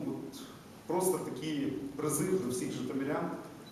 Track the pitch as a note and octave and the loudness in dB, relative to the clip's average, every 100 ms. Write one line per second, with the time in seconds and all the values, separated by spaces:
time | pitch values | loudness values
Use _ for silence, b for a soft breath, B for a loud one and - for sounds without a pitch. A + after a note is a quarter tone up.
0 | - - - - - - - - - F3 | -2 -2 -6 -10 -12 -14 -14 -10 0 4
1 | F#3 D#3 D3+ B2+ D#3+ D3 C3 - - - | 4 4 0 -2 0 2 2 0 -4 0
2 | D3+ C#3+ - F#3 - - C#3+ B2+ B2+ C3+ | 2 4 4 4 2 0 0 -2 0 0
3 | C#3 D#3 F3 - - - - | 2 2 0 -4 -8 -12 -12